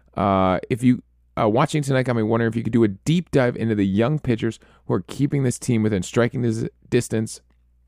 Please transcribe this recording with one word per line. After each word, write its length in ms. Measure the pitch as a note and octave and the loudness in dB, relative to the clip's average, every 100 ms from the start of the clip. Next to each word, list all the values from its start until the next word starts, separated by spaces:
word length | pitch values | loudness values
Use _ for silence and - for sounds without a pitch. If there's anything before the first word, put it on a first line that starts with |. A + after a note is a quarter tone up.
| _ - | _ -2
Uh, 440 | G2 F#2+ F#2 F2+ - | 0 2 2 0 -2
if 120 | A2+ | 0
you, 220 | B2+ B2 - _ _ - | 2 2 -4 _ _ -2
uh, 80 | A2+ | 0
watching 360 | A2+ E3 D3+ | 2 0 -2
tonight, 200 | C#3 C3 | 0 0
got 120 | B2+ A#2 | 0 -2
me 80 | |
wondering 260 | G#2+ A2+ A2+ | 0 0 0
if 60 | A#2 | -2
you 80 | |
could 100 | A2 | 0
do 100 | A#2 | 2
a 40 | A2 | 2
deep 420 | F#2+ - F3 - | 2 0 0 2
dive 260 | C#3+ B2 - | 0 0 0
into 200 | A2+ G#2 | -2 0
the 100 | G2 | 2
young 320 | G2 A#2 D3+ | 2 0 0
pitchers 420 | B2+ A2+ A#2 - - _ - | -2 -2 -4 -6 -16 _ -6
who 80 | |
are 80 | A#2 | -4
keeping 420 | - - C#3 C#3 | -4 -4 -2 0
this 160 | B2+ - | -2 -2
team 240 | - A2+ | -2 0
within 180 | G#2+ G2 | 2 0
striking 400 | - A#2+ A#2 C3+ | 0 0 0 0
dis-, 280 | A#2+ A2 A2+ - - | -2 -2 -6 -10 -2
distance 520 | B2 - A2 A2 - _ _ _ _ | -2 0 -4 -4 -10 _ _ _ _